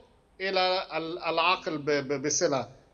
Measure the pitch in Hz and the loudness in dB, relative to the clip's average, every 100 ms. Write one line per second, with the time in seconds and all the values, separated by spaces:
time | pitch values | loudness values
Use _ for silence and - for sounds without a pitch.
0 | - _ _ - 190 190 185 185 - 156 | -20 _ _ -8 -2 2 2 2 -2 -6
1 | 160 170 170 165 165 185 185 156 143 143 | -6 -6 -2 2 4 2 0 -4 0 0
2 | 131 143 143 - 175 139 117 - - | 0 -2 -2 0 2 0 -2 -10 -14